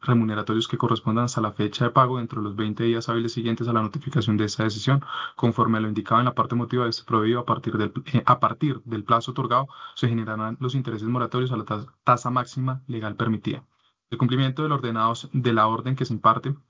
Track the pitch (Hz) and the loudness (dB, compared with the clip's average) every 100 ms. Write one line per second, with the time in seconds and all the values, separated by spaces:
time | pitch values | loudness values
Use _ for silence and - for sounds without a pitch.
0 | - 117 113 107 104 110 113 117 120 113 | 2 4 4 0 0 0 0 0 0 0
1 | - 110 120 - 110 - 104 - 120 135 | 0 0 0 0 -2 0 -2 0 2 4
2 | 127 127 113 - 104 101 107 107 117 117 | 4 2 -4 -4 -6 -2 -4 0 0 0
3 | 117 117 117 120 117 113 117 117 107 139 | 0 -2 -2 -2 -2 -2 0 0 0 -4
4 | - - 107 107 107 - 110 104 117 139 | -2 0 2 2 2 0 -2 0 2 2
5 | - - - - 120 113 113 110 107 107 | 0 -8 -10 -2 0 2 2 2 0 -2
6 | 104 113 123 120 110 120 120 123 117 113 | 2 2 4 0 0 -2 -2 0 0 -2
7 | - 117 107 123 117 113 - 110 104 - | 0 2 2 0 0 -2 -2 -2 -2 -4
8 | - 117 - 123 110 - 151 127 117 110 | -2 2 4 4 2 0 -2 -2 -6 -6
9 | 104 117 117 127 113 123 139 - - - | 0 0 0 -4 -2 -2 -2 -8 -18 -2
10 | 123 117 110 110 110 120 127 131 120 110 | 0 0 -2 -4 -6 -4 -4 -4 -4 -4
11 | 110 123 120 123 127 120 104 107 - _ | -2 -2 -2 -2 -2 -2 -4 -6 -8 _
12 | - 120 123 127 120 131 131 131 - 117 | 2 2 2 -2 -2 -4 -4 -4 -6 -6
13 | 107 101 113 107 110 120 - _ _ _ | -6 -2 0 0 -2 -6 -10 _ _ _
14 | _ - 123 127 135 131 156 143 123 113 | _ 0 2 2 0 0 -2 -2 -2 0
15 | 113 117 139 139 120 113 110 110 120 131 | 0 -2 -4 -2 2 4 4 2 0 -2
16 | 127 107 113 117 135 143 | -2 2 2 2 0 -6